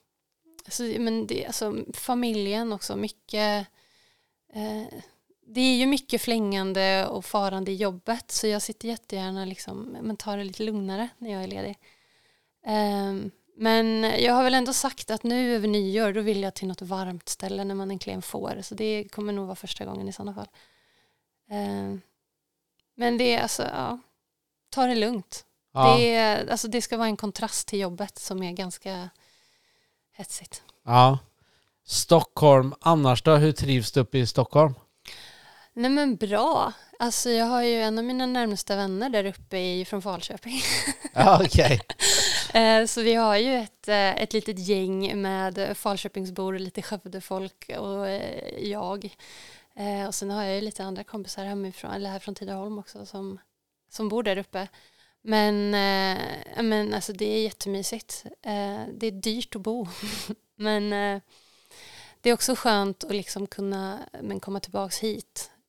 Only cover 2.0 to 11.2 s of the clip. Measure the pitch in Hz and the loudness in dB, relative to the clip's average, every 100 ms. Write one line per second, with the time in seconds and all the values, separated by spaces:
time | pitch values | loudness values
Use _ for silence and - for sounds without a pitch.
2 | - 247 240 214 196 208 233 202 - 202 | -4 -2 0 -2 -2 -2 -4 -6 -6 -6
3 | 208 - - 214 214 208 196 _ _ _ | -6 -8 -8 -2 0 0 -4 _ _ _
4 | _ _ _ _ _ 220 214 214 226 - | _ _ _ _ _ -10 -8 -8 -10 -14
5 | - _ _ _ - 226 262 247 262 277 | -20 _ _ _ -8 2 4 4 4 2
6 | - 233 - 226 202 196 190 190 190 190 | 0 -2 0 0 0 0 0 2 2 2
7 | 190 196 - 208 196 190 190 190 208 180 | 0 -4 -4 -2 0 -2 -4 -2 -2 -2
8 | - 233 - - 214 208 - - 226 226 | -4 -6 -4 -2 -2 -2 -4 -8 -8 -8
9 | - 196 190 190 185 185 - 196 220 240 | -8 -6 -6 -6 -6 -8 -10 -12 -12 -8
10 | 226 208 - 202 196 185 220 214 190 190 | -8 -6 -6 -6 -6 -6 -4 -4 -4 -4
11 | 240 - | -6 -8